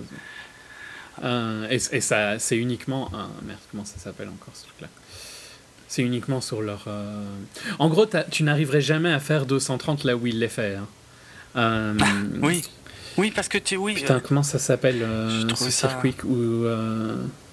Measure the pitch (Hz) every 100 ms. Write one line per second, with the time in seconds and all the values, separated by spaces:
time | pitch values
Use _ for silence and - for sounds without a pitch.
0 | 120 - - - - - - - - -
1 | - - 127 120 113 110 110 123 - 127
2 | - 110 104 113 - 117 123 113 - 135
3 | 113 104 92 104 107 101 - 104 101 92
4 | 101 - 101 - - - - - 76 -
5 | - - - - - - - - - -
6 | 123 120 135 131 - 110 107 101 107 104
7 | 104 104 101 101 - - - 170 160 165
8 | 214 165 - - 151 147 143 147 135 156
9 | 170 143 - 151 131 135 139 127 - 147
10 | 131 120 120 113 113 - 104 98 101 -
11 | - - - - - 127 113 110 107 107
12 | 104 101 101 - 147 175 - - - -
13 | - - 214 208 180 196 - 190 208 190
14 | 139 127 - 143 143 131 - 127 131 120
15 | 113 110 113 113 113 117 123 - 135 131
16 | 127 127 - 123 117 113 117 113 113 110
17 | 110 123 131 - -